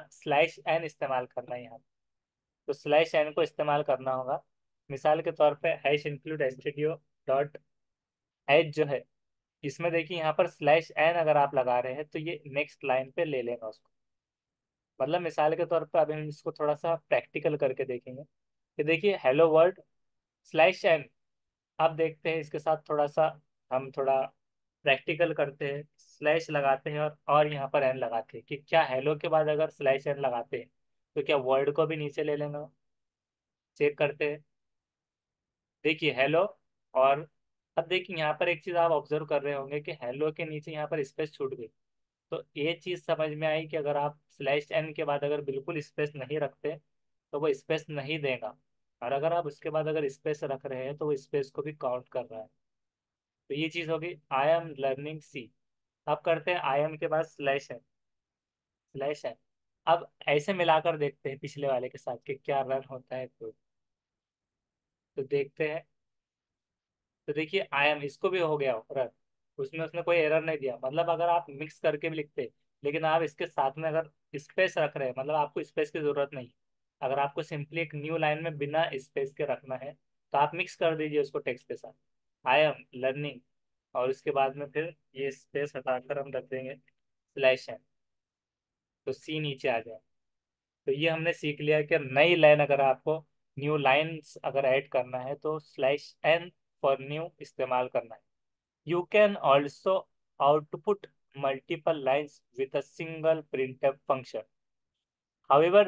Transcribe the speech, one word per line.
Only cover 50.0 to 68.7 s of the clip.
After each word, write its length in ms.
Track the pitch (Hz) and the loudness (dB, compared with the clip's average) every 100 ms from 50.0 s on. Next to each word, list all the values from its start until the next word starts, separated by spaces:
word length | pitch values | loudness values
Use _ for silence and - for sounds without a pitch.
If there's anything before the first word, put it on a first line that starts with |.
| 143 | -2
space 340 | - 156 151 | -4 -6 -4
रख 220 | 143 135 139 | -6 -6 -6
रहे 180 | 127 | -8
हैं 120 | 131 151 | -8 -4
तो 100 | 151 | -2
वो 100 | 139 | -2
space 320 | - 143 135 | -2 -4 -4
को 120 | - | -6
भी 100 | 143 | -8
count 340 | 151 131 123 123 | -4 -4 -4 -6
कर 160 | 131 | -8
रहा 160 | 120 110 | -8 -12
है। 60 | 107 _ _ _ _ _ _ _ _ _ - | -16 _ _ _ _ _ _ _ _ _ -8
तो 40 | |
ये 140 | 139 156 | -4 -4
चीज़ 220 | 170 160 | -4 -4
होगी 240 | 160 170 - - | -4 -4 -10 -4
I 100 | 135 147 | 0 4
am 160 | 170 165 135 | 2 0 -4
learning 420 | 135 135 147 156 - | -2 -2 -6 -12 -12
C। 160 | 143 110 _ _ _ _ _ - | -14 -14 _ _ _ _ _ -4
अब 140 | 151 | -2
करते 320 | 175 165 170 | 0 0 0
हैं 60 | 180 | -2
I 160 | 147 139 | 0 0
am 160 | 156 156 | 0 -2
के 80 | 165 | -2
बाद 160 | 156 160 | -2 -4
स्लैश 440 | - 139 139 - | -4 -2 -2 -4
एन, 80 | 120 _ _ _ _ _ _ _ _ _ _ _ | -18 _ _ _ _ _ _ _ _ _ _ _
स्लैश 300 | 139 139 147 | -6 -4 -4
एन। 100 | 123 - _ _ _ _ - | -8 -12 _ _ _ _ 2
अब 240 | 170 - _ - | 2 0 _ 0
ऐसे 260 | 147 147 | 2 2
मिलाकर 420 | 190 165 156 165 151 | 0 4 4 4 -2
देखते 320 | 143 - 139 | -4 -4 -10
हैं 80 | 135 | -10
पिछले 300 | 147 143 139 | -12 -6 -2
वाले 200 | 127 127 | -2 -4
के 100 | - | -10
साथ 180 | - 120 - | -10 -10 -8
कि 80 | 135 | -8
क्या 240 | - 139 | -2 -2
run 220 | 131 127 104 | 0 -4 -4
होता 260 | 131 - 131 | -16 -10 -10
है 100 | 127 | -10
कोड। 240 | - 113 - _ _ _ _ _ _ _ _ _ _ _ _ _ _ _ - | -12 -16 -16 _ _ _ _ _ _ _ _ _ _ _ _ _ _ _ -8
तो 60 | |
देखते 440 | 131 143 139 - 151 | -2 -2 -2 -4 -4
हैं, 140 | 160 - _ _ _ _ _ _ _ _ _ _ _ _ _ - | -4 -10 _ _ _ _ _ _ _ _ _ _ _ _ _ -8
तो 40 | |
देखिए 340 | 147 156 190 - | -6 -2 -4 -2
I 100 | 139 147 | 0 2
am, 160 | 147 | 0
इसको 260 | 143 - 190 | -4 -4 -2
भी 100 | 185 | 0
हो 160 | 160 151 | 0 0
गया 240 | 135 | 0